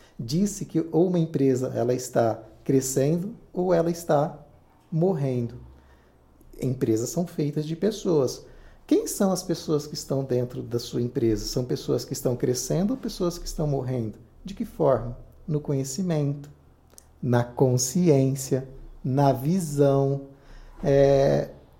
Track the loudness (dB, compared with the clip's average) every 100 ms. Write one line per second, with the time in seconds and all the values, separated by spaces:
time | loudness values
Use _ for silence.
0 | -20 -12 -4 0 0 -2 -6 -4 0 2
1 | 2 2 0 2 2 2 0 -2 0 -2
2 | -2 0 0 0 -8 -10 0 0 2 0
3 | 2 0 -2 -10 -10 -4 2 2 2 -2
4 | 0 0 0 -4 -20 -20 _ _ _ 0
5 | 2 0 -2 -2 -4 -8 -18 -20 -20 -20
6 | _ _ _ _ -20 -6 -4 0 2 2
7 | 0 -2 -4 -2 -2 -2 -4 -2 -2 0
8 | 2 2 2 -2 -14 -20 -20 -10 0 0
9 | 0 0 0 0 -2 -4 -2 -2 -2 -10
10 | -4 -4 0 -2 -2 -6 -6 -6 -4 -4
11 | -4 0 2 2 -2 -4 -2 -4 -2 -2
12 | -4 -4 -2 0 -2 -2 -2 -2 0 -2
13 | -6 -4 -4 -4 -8 -4 -2 -2 -2 -4
14 | -4 -8 -18 -16 -12 -10 -8 0 2 2
15 | 0 -10 -16 -14 -6 -4 -2 -2 -2 -4
16 | -2 0 -2 -4 -10 -20 _ _ _ -20
17 | -20 _ 0 2 2 2 2 2 0 2
18 | 4 6 4 0 -2 -4 -4 -14 -18 -8
19 | -2 4 4 4 0 0 0 4 4 4
20 | 2 0 -6 -18 -20 -20 -20 -4 4 6
21 | 6 6 4 2 -2 -10 -20